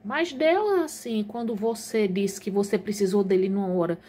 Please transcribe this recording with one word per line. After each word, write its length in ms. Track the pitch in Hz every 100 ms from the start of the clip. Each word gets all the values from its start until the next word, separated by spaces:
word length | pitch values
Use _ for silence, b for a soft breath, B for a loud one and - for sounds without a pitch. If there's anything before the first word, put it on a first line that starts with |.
Mas 280 | 202 285 339
Deus, 480 | 262 311 370 427 370
assim, 440 | 311 - 247 220
quando 300 | 208 233 233
você 540 | 208 226 220 - 220 202
diz 320 | 185 196 -
que 100 | -
você 280 | 196 202 202
precisou 440 | 208 208 190 202
dele 280 | 190 185 190
numa 180 | 196 190
hora 320 | 180 165 165